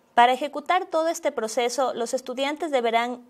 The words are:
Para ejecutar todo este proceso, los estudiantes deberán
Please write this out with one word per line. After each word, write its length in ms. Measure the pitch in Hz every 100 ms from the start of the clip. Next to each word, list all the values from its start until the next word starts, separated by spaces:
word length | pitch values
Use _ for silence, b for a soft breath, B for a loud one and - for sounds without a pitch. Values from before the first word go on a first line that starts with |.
| b
Para 200 | - 240
ejecutar 540 | 254 294 294 294 359 381
todo 220 | 330 320
este 220 | 330 285
proceso, 640 | 277 220 254 240 240 254
los 200 | - 226
estudiantes 580 | 254 254 247 277 302 339
deberán 520 | 269 233 226 240 247 -